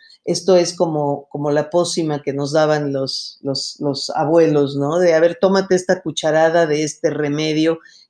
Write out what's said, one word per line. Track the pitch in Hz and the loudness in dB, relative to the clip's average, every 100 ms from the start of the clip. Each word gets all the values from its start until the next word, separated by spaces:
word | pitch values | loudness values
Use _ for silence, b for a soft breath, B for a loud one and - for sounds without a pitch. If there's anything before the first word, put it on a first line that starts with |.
| b b | b b
esto | - 170 175 180 | -6 -2 2 4
es | 175 - | 2 0
como, | 170 151 143 139 - | -2 -2 -2 -4 -8
como | 147 147 | -6 -2
la | 147 147 | 0 0
pócima | 175 170 - 160 147 | -2 -2 -2 -2 -4
que | 143 | -4
nos | 139 143 | -4 -2
daban | 156 151 151 147 | 2 2 0 -2
los, | 135 135 - - - | -4 -4 -6 -10 -10
los, | 139 131 - - | -6 -6 -6 -6
los | 147 131 - | -4 -4 -6
abuelos, | 151 147 165 160 151 139 139 | -4 2 4 4 4 0 -2
¿no? | 139 170 | -2 2
De, | 180 | 2
"A | 160 | 4
ver, | 170 170 | 2 2
tómate | 190 190 190 | 0 2 2
esta | 180 185 185 | 0 0 -2
cucharada | 165 151 160 156 160 170 165 | -4 -4 0 2 4 4 2
de | 147 | 0
este | 151 - 160 | -2 -2 -4
remedio | 147 147 147 156 156 160 165 B B | -2 -2 -2 -2 0 0 -2 B B